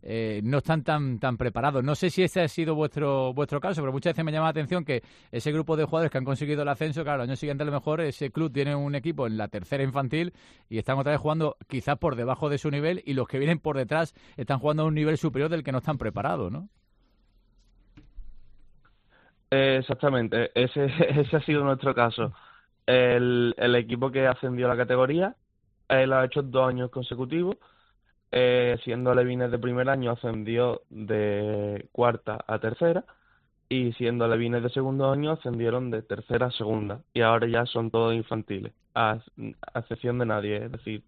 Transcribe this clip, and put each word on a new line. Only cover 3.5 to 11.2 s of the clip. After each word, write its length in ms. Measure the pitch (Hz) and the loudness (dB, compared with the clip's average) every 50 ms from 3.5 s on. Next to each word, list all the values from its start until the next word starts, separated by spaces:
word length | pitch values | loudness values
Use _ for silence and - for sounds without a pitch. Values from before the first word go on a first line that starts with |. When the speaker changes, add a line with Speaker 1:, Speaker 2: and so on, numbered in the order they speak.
| 147 143 | -2 -4
Speaker 1:
caso, 220 | - 190 190 160 | -2 -2 -2 -2
pero 100 | 143 135 | -2 -2
muchas 220 | 131 139 - 175 | -2 0 0 0
veces 100 | 156 - | 0 0
me 80 | 160 156 | -2 -2
llama 180 | 151 156 160 160 | 0 0 0 0
la 20 | |
atención 340 | 151 156 147 - 180 180 147 | 0 -2 -2 -2 -2 -4 -2
que 180 | - 135 113 - - - - _ - | -2 -4 -4 -4 -8 -20 -20 _ -8
ese 180 | - 120 - 151 | -8 -4 -2 0
grupo 280 | 147 160 151 156 160 156 | 0 0 0 0 0 0
de 60 | 151 | 0
jugadores 260 | 143 160 160 165 151 | 0 2 0 0 0
que 60 | - 135 | 0 -2
han 80 | 127 | -2
conseguido 340 | 135 135 - 151 143 151 147 | -2 -2 -2 -2 -2 -2 -2
el 80 | 143 143 | 0 -2
ascenso, 340 | 139 - 156 156 135 160 | -2 -2 -2 -4 -4 -4
claro, 200 | 156 143 147 135 | -4 -2 -2 -2
al 80 | 120 123 | -2 -4
año 60 | 135 | -6
siguiente 260 | - 156 147 143 139 | -6 -4 -6 -4 -4
a 20 | 151 | -4
lo 80 | 151 | -2
mejor 300 | - - - 151 151 165 | -2 -2 -2 -2 -2 0
ese 280 | 165 143 123 - 147 131 | -2 -4 -4 -4 -6 -4
club 220 | - 156 165 151 | -2 -2 -2 -2
tiene 240 | 120 139 139 143 143 | 0 -2 0 0 0
un 180 | 143 143 143 143 | -2 -2 -2 -4
equipo 320 | 139 117 170 156 143 131 | -4 -4 -4 -2 -2 -2
en 120 | 113 110 107 | -2 -2 -2
la 100 | 104 107 | -4 -4
tercera 340 | - 104 90 - 143 139 | -6 -8 -6 -4 -2 -2
infantil 520 | 135 135 120 139 135 120 151 160 175 175 - - - - - _ _ - | 0 0 0 -2 -2 0 -2 -2 -2 -4 -6 -14 -20 -20 -20 _ _ -8
y 80 | 110 | -6
están 220 | 110 - - 135 139 | -4 -2 -2 -2 0
otra 140 | 131 147 | 0 0
vez 100 | 151 143 | 0 0